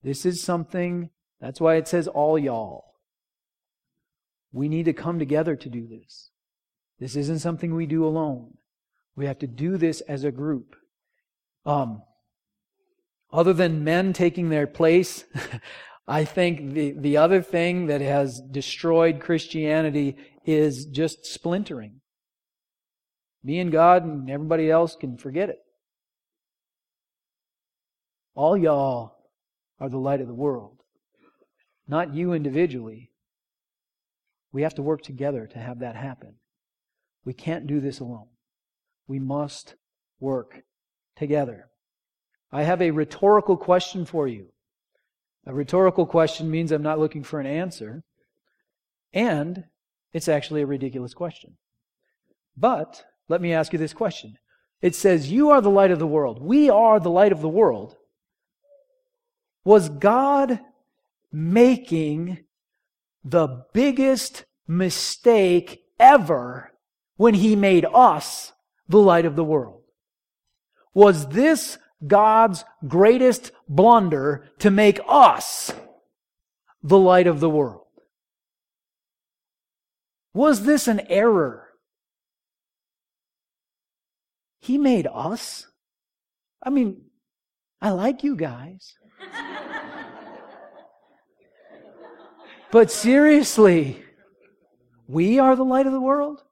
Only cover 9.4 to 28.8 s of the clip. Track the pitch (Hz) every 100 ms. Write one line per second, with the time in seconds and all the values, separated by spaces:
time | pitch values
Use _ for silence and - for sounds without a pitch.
9.4 | 135 117 160 190 165 156 - 143 143 123
10.4 | 151 139 - _ _ _ _ _ _ _
11.4 | _ _ 151 147 123 107 _ _ _ _
12.4 | _ _ _ _ _ _ _ _ _ 151
13.4 | 170 170 180 156 151 170 190 180 175 175
14.4 | 170 151 143 - 165 170 180 - - 131
15.4 | - 117 - - - - - 147 151 -
16.4 | 175 160 139 147 147 143 143 147 165 190
17.4 | 175 175 170 180 165 143 139 143 139 120
18.4 | 131 135 - - 170 165 165 147 - 165
19.4 | - 165 151 156 156 143 139 135 - _
20.4 | - 156 151 127 147 135 160 - - -
21.4 | 170 180 208 135 107 127 _ _ _ _
22.4 | _ _ _ _ _ _ _ _ _ _
23.4 | 127 165 180 160 170 180 165 151 131 143
24.4 | 156 165 156 160 165 - 139 120 139 139
25.4 | 202 - _ _ _ _ _ _ _ _
26.4 | _ _ _ _ _ _ _ _ _ _
27.4 | _ _ _ _ _ _ _ _ _ -
28.4 | 151 196 160 143